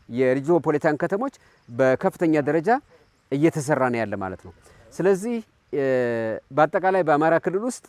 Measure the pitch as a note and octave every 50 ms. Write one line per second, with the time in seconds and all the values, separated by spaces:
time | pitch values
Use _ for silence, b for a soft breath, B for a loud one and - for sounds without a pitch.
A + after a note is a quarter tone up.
0 | _ - A#2 B2 C3 B2+ C3 C#3 C3+ D#3 F3 D#3+ C3+ D#3+ D3+ C#3+ - D#3 D3 -
1 | F3 E3+ G3 G3+ C4 C#4 - _ b b b b b b A#2+ A#2+ C3+ C3 C3 -
2 | - F#3+ - - F3+ D#3+ D#3 D3+ C3+ D3 D3 E3 D#3 G#3 B3 C#4+ - b b b
3 | b b _ _ _ _ C#3 C#3+ D#3+ E3 - D#3+ B2 C#3+ D3+ B2+ B2+ B2 B2 A#2
4 | A2 G2+ G2+ G2 F#2+ F#2 F#2+ - - G2 - _ b b b b b b - -
5 | E3 G3 G3 F3+ G3+ A#3+ A#3+ A3+ - _ _ _ _ _ - D3 C3+ C3 C3 B2+
6 | B2 A#2+ A#2 A2+ A2+ A2 G#2+ - - _ C3+ D3 D#3 D#3+ - F#3 E3+ F#3+ F#3+ F#3
7 | E3 D#3 D3 D3 D#3 E3 E3 D#3+ - F3 E3+ G3+ A3+ C4 - - -